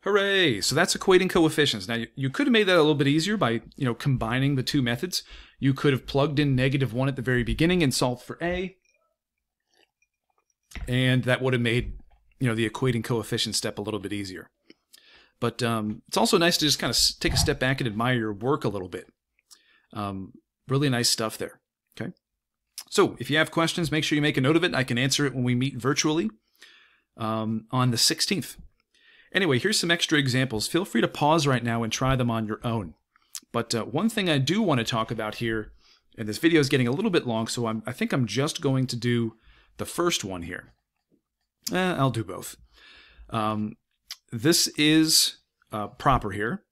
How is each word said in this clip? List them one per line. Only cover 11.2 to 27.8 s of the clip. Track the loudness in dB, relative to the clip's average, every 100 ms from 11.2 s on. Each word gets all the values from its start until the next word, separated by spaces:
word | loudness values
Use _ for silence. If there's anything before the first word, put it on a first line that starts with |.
that | 2 0
would | 2
have | 0
made, | 2 0 -2 -10 -16 _ _ _
you | -2
know, |
the | 0 -2
equating | 0 -2 -2
coefficient | -2 -4 -2 -4 -2
step | -4 -4 -6
a |
little | -6 -6
bit | -6
easier. | -8 -8 -12 -16 _ _ -20 _ -20 _ -20 _ _
But, | -4 -2
um, | -2 -2 -4 -6 _
it's | 0
also | 4 4
nice | 4 2
to | 0
just | 0
kinda | 0
s-, | 0 0
take | 0 -2
a | 0
step | 0 0
back | 0 0
and | -2
admire | -2 0 0
your | -2
work | -4 -2 0
a | -2
little | -4 -8
bit. | -12 -14 _ _ _ _ -20 _ _ _
Um, | -8 -6 -6 -10 -16 _ _ -4
really | 0 2
nice | 2 0
stuff | 0 -4 -6
there, | -10 -12 _ _ _ -12
okay? | -12 -12 _ _ _ _ _ -20 -4
So, | 2 2 0
if | -2
you | 0
have | 0
questions, | 0 0 0 -2
make | -2
sure | 0 0
you |
make | 2 2
a |
note | 4 4
of |
it. | 2
I | 0
can | 0 0
answer | 0 2
it | 0
when | 0
we | 0
meet | 0 0 -2
virtually, | -2 0 0 0 -2 -6 _ _ -20 -20 _ _ _ -8
um, | -4 -2 -2 -4 -4
on | 0